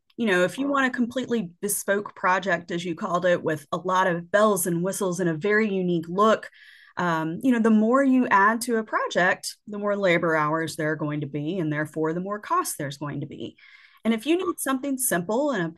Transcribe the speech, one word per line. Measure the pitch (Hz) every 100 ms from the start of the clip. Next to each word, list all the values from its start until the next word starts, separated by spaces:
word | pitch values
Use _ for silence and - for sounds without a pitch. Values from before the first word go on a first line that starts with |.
| _ -
You | 226
know, | 180
if | 180 214
you | 277
want | 277 262
a |
completely | 254 240 262 233 233 170 -
bespoke | 202 202 - 202 202 -
project, | 185 190 185 170 -
as | 175 175
you |
called | 160 202 175 180
it, | 175
with | 160 151 -
a | 175
lot | 180 185 190
of | 170 170
bells | 208 214 196 180
and | 170
whistles | 185 185 190 175
and | 180
a |
very | 160 202 208 220
unique | 190 180 175 165
look, | 180 220 208 - - - - - -
um, | 175 160 160 170
you | 262
know, | 233
the | 220
more | 214 214 262
you | 277 254 247
add | 196 202 226
to | 233 226
a |
project, | 220 330 523 185 180 - - - -
the | 208
more | 202 202
labor | 190 170 170 160
hours | 151 160 160 -
there | 156
are | 156
going | 151 147
to | 143
be, | 147 147 190
and | 156
therefore | 151 151 160 156
the | 170
more | 190 208
cost | - 330 - -
there's | 143 -
going | 147 143
to | -
be. | - - - - - - _ 220
And |
if | 226 277
you | 349
need | 370 -
something | 277 262 285 262
simple | - 175 175 226 294
and | 226
a | 165